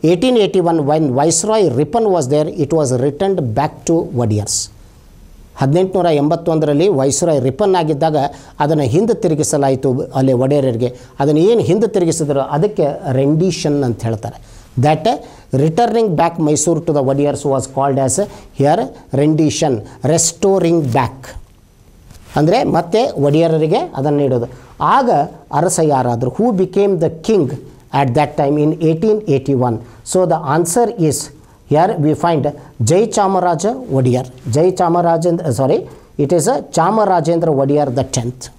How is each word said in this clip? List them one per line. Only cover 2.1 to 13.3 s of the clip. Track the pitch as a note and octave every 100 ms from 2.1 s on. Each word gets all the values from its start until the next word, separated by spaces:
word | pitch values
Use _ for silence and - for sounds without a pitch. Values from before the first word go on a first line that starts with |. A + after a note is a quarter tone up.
| F3+
was | B2+
there, | D3 D#3 -
it | C#3 D#3+
was | C#3+ B2+ C#3+
returned | C#3+ G3 F#3+ B2+ A2
back | D3 - -
to | E3 - C3+
ಒಡಿಯರ್ಸ್. | A#2 G#2 G2+ - - - - - - - - - - -
ಹದಿನೆಂಟುನೂರ | - D#3+ F#3+ F#3+ F3 D3
ಎಂಬತ್ತೊಂದರಲ್ಲಿ | D3 E3 E3+ D#3+ D#3 D3 F#3+ D3
ವೈಸ್ರಾಯ್ | C3+ - F3 D3 B2+
ರಿಪನ್ | C3 G3+ F#3
ಆಗಿದ್ದಾಗ | D#3 D3 D#3+ D3+ C#3 - - -
ಅದನ್ನು | D3 D#3 C3
ಹಿಂದೆ | C#3+ A3 A3+
ತಿರುಗಿಸಲಾಯಿತು | E3+ D3+ D3+ D3+ C#3 C3+ C#3 B2+ - C3+
ಅಲ್ಲಿ | C3 B2
ಒಡೆಯರಿಗೆ. | C3 D3 C3 A#2 A#2+ - - -
ಅದನ್ನು | C#3+ D3+ F#3
ಏನು | A#3 C#3
ಹಿಂದೆ | F#3+ A3+ G3+
ತಿರುಗಿಸಿದ್ರು | E3+ E3 D3 C#3 C3+ D3
ಅದಕ್ಕೆ | G3+ G#3 D3+ D#3+ D3 C3
ರೆಂಡಿಷನ್ | C3+